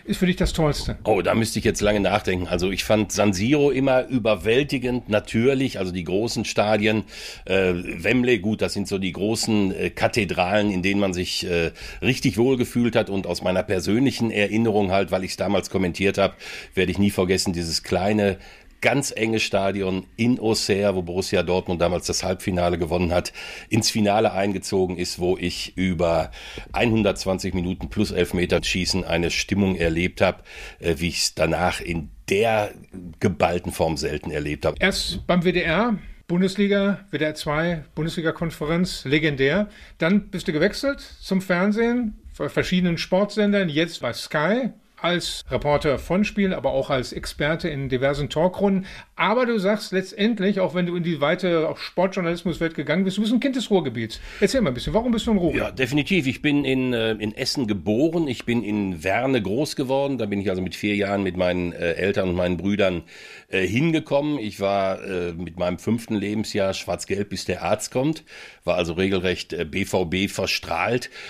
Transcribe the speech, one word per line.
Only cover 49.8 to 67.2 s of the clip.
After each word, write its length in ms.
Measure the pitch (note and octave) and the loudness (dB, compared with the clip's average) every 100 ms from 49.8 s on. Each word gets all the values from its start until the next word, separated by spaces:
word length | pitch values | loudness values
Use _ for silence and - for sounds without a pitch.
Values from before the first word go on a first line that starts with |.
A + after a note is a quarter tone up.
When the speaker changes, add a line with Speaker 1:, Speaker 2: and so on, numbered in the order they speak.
| - | 0
Speaker 1:
letztendlich, 680 | F#3 F#3 - G#3 A3 F#3 G3+ | -4 -4 -2 0 2 0 2
auch 140 | F3+ | 0
wenn 140 | F3 F3 | 0 0
du 80 | F3 | 0
in 80 | |
die 180 | E3+ D#3 | -2 2
weite, 480 | C#3+ F3 F#3 E3 D#3 | 2 2 2 2 2
auch 80 | C#3+ | -2
Sportjournalismuswelt 960 | - - F#3 F#3+ E3+ E3+ F#3 D3+ E3 | -6 0 0 0 -2 -2 -2 -2 -2
gegangen 300 | E3 C#3+ D#3+ | -2 0 2
bist, 140 | F#3+ F#3 | 2 0
du 40 | |
bist 100 | G#3+ | 2
ein 80 | B3 | 2
Kind 160 | C#4 C4 | 2 -2
des 140 | - | 2
Ruhrgebiets. 500 | G3 C3+ A#2 A2+ - - - | 2 2 -2 -6 -8 -14 0
Erzähl 220 | G3+ C4+ | 0 2
mal 100 | F#3 | 0
ein 20 | |
bisschen, 200 | B2 - | 0 -2
warum 180 | E3+ B3 | 0 2
bist 160 | A3+ - | 0 2
du 40 | |
im 60 | G#3 | 2
Ruhrgebiet? 240 | E3+ - | 2 0
Speaker 2:
Ja, 100 | - | -2
definitiv. 540 | - B2+ D3 C#3 F#3+ C3+ | 0 0 2 2 2 2
Ich 140 | A#2 | 0
bin 240 | D3+ C#3+ C3+ | 2 2 2
in, 280 | C3 B2+ | 2 2
äh, 180 | A#2+ A2+ | 2 0
in 240 | A2 G#2+ G#2+ | 0 -2 -2
Essen 320 | C3 - A#2 | -4 -2 -2
geboren. 600 | G#2 D#2+ G#2+ D#3+ E3+ D#3 | -2 0 2 2 2 -2
Ich 180 | A#2+ - | -4 -2
bin 180 | A#2 | -2
in 400 | G#2 G#2 G2 F2 | 0 -2 -2 -2
Werne 380 | E2+ G2+ C3 C3 | 0 0 2 0
groß 340 | F#2+ A2 D3 - | 0 -2 -2 -4
geworden. 420 | C3 C3+ C#3 C3+ | -2 0 0 -2
Da 80 | A2 | -2
bin 160 | G2+ | -2
ich 80 | G2 | -2
also 120 | F#2 | -2
mit 140 | F#2 - | -4 -4
vier 200 | G#2 G2+ | -2 0
Jahren 280 | G2 G2+ | 0 0
mit 140 | F#2+ F2+ | 0 0
meinen, 340 | F2+ F2+ F2 | 0 2 -2
äh, 200 | - F2 | -2 -2
Eltern 360 | E2 F#2 G2+ F#2+ | 0 0 0 0
und 60 | F2+ | 0
meinen 220 | F2+ F2 | 0 0
Brüdern, 460 | F#2 G2+ G2 F2 - - - - - | 0 2 2 0 -6 -18 -20 -20 -4
äh, 120 | G2 | -2
hingekommen. 800 | F#2 A2 E3 D#3 - C#3 D3+ D3 | 0 2 2 0 0 0 0 -2
Ich 200 | G#2+ G2+ | -6 -4
war, 440 | G2 G2+ F#2+ F#2+ | 0 2 0 -2
äh, 300 | - F#2 F2 | -4 -4 -4
mit 260 | E2+ F2 E2 | -6 -8 -2
meinem 180 | F2+ F2 | -2 -2
fünften 380 | - A#2 - G#2+ | 0 -2 0 -2
Lebensjahr 580 | G2+ G#2+ G#2 G#2 F#2+ | 0 -2 -2 -2 0
schwarz-gelb, 560 | F#2+ - F2 - G2+ | -2 -4 -6 -4 -4